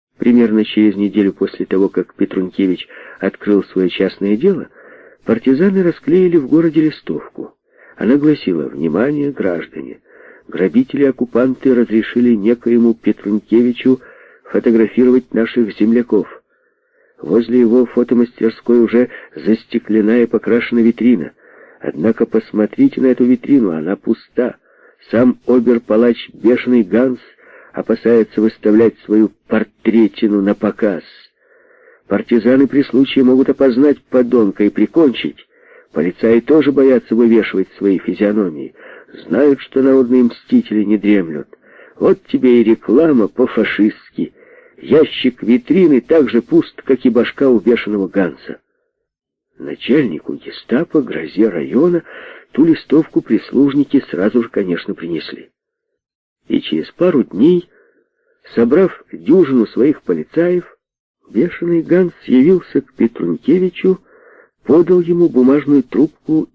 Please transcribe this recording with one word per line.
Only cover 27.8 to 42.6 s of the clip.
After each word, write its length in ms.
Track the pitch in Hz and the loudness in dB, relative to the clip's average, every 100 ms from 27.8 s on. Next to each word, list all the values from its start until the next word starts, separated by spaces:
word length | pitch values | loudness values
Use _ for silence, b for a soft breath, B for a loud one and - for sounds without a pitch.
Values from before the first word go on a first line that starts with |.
| - 113 113 117 107 - | -6 -4 0 2 0 0
выставлять 580 | 110 - 107 107 113 - - | -2 -2 0 2 2 -2 -2
свою 260 | 107 104 - _ | 0 0 -2 _
портретину 920 | 110 107 _ 117 110 107 - 110 101 | -4 -4 _ -2 2 0 0 -2 0
на 140 | 98 104 | -2 -2
показ. 480 | 107 - 107 85 - - _ b b b b b b b _ | -4 -2 -4 -4 -12 -20 _ b b b b b b b _
Партизаны 600 | 101 - 120 107 131 135 | -6 -2 0 2 2 2
при 160 | 139 | 0
случае 400 | 135 123 135 - | 0 0 0 2
могут 260 | 123 131 135 | 2 2 0
опознать 520 | 131 135 120 147 131 | 0 0 2 0 0
подонка 600 | _ 127 120 123 104 - 104 | _ -2 0 0 0 0 -2
и 40 | |
прикончить. 800 | - 107 160 151 110 73 - _ b b b b | 0 -2 2 0 0 -10 -12 _ b b b b
Полицаи 480 | - 85 - 113 117 | -6 -6 -2 0 0
тоже 300 | 117 156 143 | 2 2 2
боятся 440 | 139 135 123 - 113 | 2 2 2 0 0
вывешивать 540 | 117 113 95 95 92 - | 2 2 0 -4 -6 -4
свои 200 | 101 90 | -4 -2
физиономии. 800 | - 90 104 104 92 76 67 B B B B - - | -4 -4 -2 -2 -4 -6 -16 B B B B -20 -6
Знают, 340 | 101 147 135 | 0 2 0
что 200 | - 135 | -2 -2
народные 420 | 135 131 123 127 | 2 2 4 2
мстители 600 | 120 - _ 127 - 107 | 2 -2 _ 0 0 -4
не 140 | 101 104 | 0 0
дремлют. 500 | 101 104 85 73 - _ b b b - | 2 0 0 -10 -14 _ b b b -4
Вот 260 | 156 190 _ | -2 -2 _
тебе 360 | 151 131 120 | 0 2 4